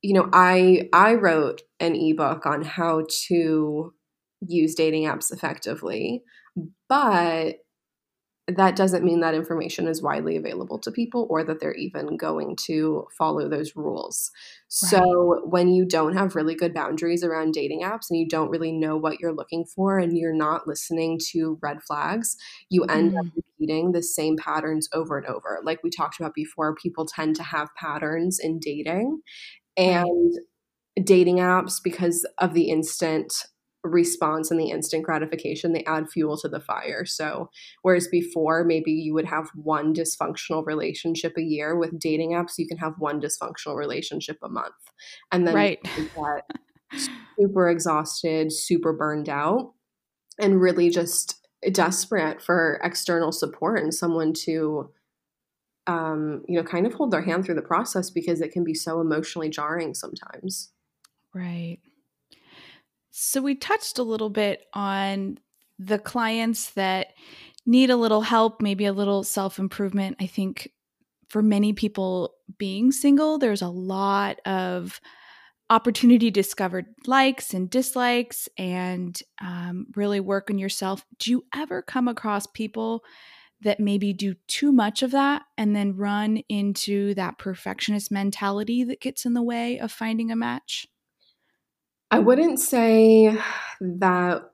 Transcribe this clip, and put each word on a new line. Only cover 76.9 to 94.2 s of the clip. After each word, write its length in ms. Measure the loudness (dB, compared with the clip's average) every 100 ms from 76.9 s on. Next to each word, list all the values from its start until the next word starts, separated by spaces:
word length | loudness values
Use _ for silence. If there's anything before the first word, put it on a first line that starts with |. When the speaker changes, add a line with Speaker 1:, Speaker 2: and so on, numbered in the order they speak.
| -14 0
Speaker 2:
likes 480 | 4 4 2 -6
and 160 | -4 0
dislikes 800 | 0 0 0 0 0 -2 -8 -10 -8
and, 640 | -6 -4 -4 -6 -6 -10 -14 -14
um, 460 | -12 -8 -8 -8 -8 -4
really 260 | -2 -2
work 280 | 0 -2 -2
on 80 | -4
yourself. 480 | -4 -4 -4 -6 _ -8
Do 120 | -2
you 140 | -2 -2
ever 280 | -10 -6 -6
come 260 | -4 -2 -2
across 380 | -2 -4 -4 -6
people 560 | -8 -8 -4 -6 -6 -10 -20 -20 -20 _ _
that 220 | -2 0
maybe 320 | 2 2 0
do 220 | -2 -4 -6 -8
too 240 | -2 4
much 320 | 6 4 0
of 80 | 0
that 320 | 2 2 0 -4 -2
and 180 | 0 2
then 220 | 0 0
run 400 | -2 0 0 -2 -2
into 640 | -2 0 -2 -2 0 0 -2
that 220 | -4 -6
perfectionist 720 | -8 -8 -8 -6 -2 -2 -2
mentality 760 | -2 -2 -2 -2 -2 -2 -2 -2
that 160 | -4
gets 240 | -8 -6 -2
in 80 |
the 100 | 0
way 360 | 0 -2 -4 -4
of 120 | -6
finding 400 | -6 -4 -2 -2
a 40 | -4
match? 520 | -4 -6 -8 -12 -12 _ _ _ _ _ _ _ _ _ _ _ _
Speaker 1:
I 60 | 4
wouldn't 400 | 6 6 4 0
say 800 | 0 2 6 8 10 10 8 6 -4 -8 -10 -8
that 640 | -8 0 2 2